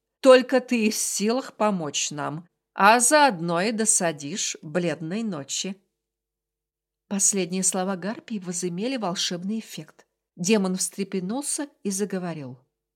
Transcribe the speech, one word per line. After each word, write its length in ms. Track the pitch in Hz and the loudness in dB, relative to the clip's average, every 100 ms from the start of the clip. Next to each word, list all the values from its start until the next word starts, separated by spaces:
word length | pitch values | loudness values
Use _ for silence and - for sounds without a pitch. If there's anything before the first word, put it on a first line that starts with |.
| _ _ | _ _
Только 400 | 269 254 254 254 | 8 8 8 0
ты 260 | 247 240 214 | 0 0 2
и 40 | |
в 40 | |
силах 600 | - - - 208 254 262 | 0 -4 -2 0 -2 -4
помочь 560 | - 214 190 151 - - | -2 0 0 -4 -4 -4
нам, 380 | 147 139 151 - _ _ | -4 -6 -6 -12 _ _
а 260 | - 196 240 | 4 6 6
заодно 640 | - 302 285 175 170 170 | 6 6 4 2 0 0
и 100 | 208 | 0
досадишь 840 | 220 220 - 175 151 143 185 - - | 0 0 2 0 -2 -8 -6 -6 -8
бледной 600 | 160 165 175 143 156 208 | -6 -2 -2 -4 -6 -4
ночи". 580 | 226 156 139 - 185 190 _ _ _ _ _ _ _ _ _ _ _ _ _ | -4 -6 -6 -6 -6 -10 _ _ _ _ _ _ _ _ _ _ _ _ _
Последние 540 | 196 - 196 175 185 | 0 2 2 -2 0
слова 340 | 180 190 185 190 | 0 0 -2 -4
гарпии 420 | 185 240 - 214 | -6 -8 -8 -8
возымели 600 | 180 175 180 170 240 269 | -6 -6 -4 -4 -4 -4
волшебный 600 | 202 190 - 180 190 220 | -4 -2 -4 -4 -4 -6
эффект. 480 | - - 156 _ _ _ _ - | -8 -16 -16 _ _ _ _ -6
Демон 380 | 175 220 190 185 | 2 2 2 -2
встрепенулся 920 | - - 196 190 180 254 294 - 285 _ | -4 -4 -6 -4 -4 -6 -6 -6 -8 _
и 80 | 202 | -6
заговорил. 720 | 196 202 190 180 160 127 127 _ _ _ | -4 -4 -4 -6 -8 -12 -16 _ _ _